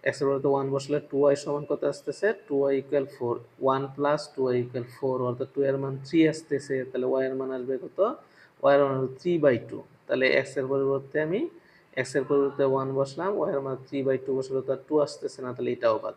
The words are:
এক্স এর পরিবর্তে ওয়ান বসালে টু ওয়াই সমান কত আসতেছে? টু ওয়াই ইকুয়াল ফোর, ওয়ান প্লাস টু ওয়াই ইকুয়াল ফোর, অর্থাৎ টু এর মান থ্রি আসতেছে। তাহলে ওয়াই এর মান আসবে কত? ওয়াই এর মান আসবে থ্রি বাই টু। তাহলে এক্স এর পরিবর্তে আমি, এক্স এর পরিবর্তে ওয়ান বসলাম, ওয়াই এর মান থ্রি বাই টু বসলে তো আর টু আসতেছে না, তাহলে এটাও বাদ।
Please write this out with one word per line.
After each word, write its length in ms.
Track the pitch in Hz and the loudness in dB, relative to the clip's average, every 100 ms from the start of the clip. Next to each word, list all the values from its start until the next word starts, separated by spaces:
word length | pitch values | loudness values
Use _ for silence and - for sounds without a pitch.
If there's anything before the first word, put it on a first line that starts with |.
| 139 | -2
এক্স 100 | 127 | 0
এর 40 | 139 | 0
পরিবর্তে 220 | 139 139 | 2 2
ওয়ান 140 | 139 135 | 0 0
বসালে 260 | 135 139 147 - | -4 -2 -4 -2
টু 60 | 139 | 4
ওয়াই 120 | 143 139 | 4 4
সমান 200 | - 147 147 | 0 -6 -4
কত 160 | 143 | -2
আসতেছে? 440 | 147 143 - 143 202 226 - | -2 -4 -8 -2 -2 -2 -2
টু 80 | 139 | 0
ওয়াই 120 | 139 139 | 2 0
ইকুয়াল 240 | 135 147 135 - | 0 -2 -2 -4
ফোর, 180 | 120 117 - - | -4 -4 -8 -2
ওয়ান 220 | 135 135 139 139 | 0 0 -2 -2
প্লাস 260 | 143 147 - - | 0 0 -4 -2
টু 40 | |
ওয়াই 120 | 131 123 | 0 0
ইকুয়াল 260 | 120 127 120 - | -2 -6 -8 -4
ফোর, 200 | 135 127 | -4 -2
অর্থাৎ 260 | 123 123 131 | -2 -4 -6
টু 60 | 139 139 | 0 0
এর 80 | 135 | 0
মান 160 | 135 135 135 | -4 -6 0
থ্রি 140 | 165 160 | 4 4
আসতেছে। 440 | 151 - 139 - 131 | 2 -4 -6 -2 -4
তাহলে 240 | 127 127 127 | -4 -4 0
ওয়াই 120 | 131 131 | 0 0
এর 80 | 131 | -4
মান 100 | 131 | -6
আসবে 240 | 131 123 131 | -6 -4 -6
কত? 160 | 143 - 214 294 - - - _ | -6 0 0 0 -16 -20 -20 _
ওয়াই 140 | 139 143 | 4 6
এর 60 | |
মান 100 | 139 135 | 4 2
আসবে 180 | 131 131 | -2 -2
থ্রি 120 | 175 170 | 0 4
বাই 200 | 147 120 - | 4 4 -2
টু। 80 | - - _ - | -12 -14 _ -4
তাহলে 180 | 131 131 143 | 2 4 4
এক্স 140 | 131 151 | 0 -4
এর 80 | 131 | -2
পরিবর্তে 540 | 139 135 139 139 151 | 0 0 0 -2 -2
আমি, 200 | 156 196 339 - _ _ _ - | -2 -2 -4 -8 _ _ _ -6
এক্স 160 | 127 143 | -2 -2
এর 80 | 135 | 2
পরিবর্তে 340 | 143 139 135 | 2 2 2
ওয়ান 240 | 139 135 135 | 2 2 0
বসলাম, 380 | 135 139 - 185 208 | -2 -2 -2 -4 -2
ওয়াই 140 | 156 | 0
এর 80 | 139 135 | -2 -2
মান 100 | 131 131 | -8 -6
থ্রি 160 | 139 135 | -2 0
বাই 100 | 131 131 | 0 0
টু 60 | 131 | -4
বসলে 240 | 131 135 | -2 -4
তো 100 | 127 | -2
আর 80 | 131 - | -6 0
টু 60 | 151 | 2
আসতেছে 400 | 143 - 135 - | 2 -2 -10 -8
না, 80 | 127 | -10
তাহলে 180 | 123 123 | -4 -4
এটাও 280 | 123 117 110 | 2 2 2
বাদ। 120 | 110 | -2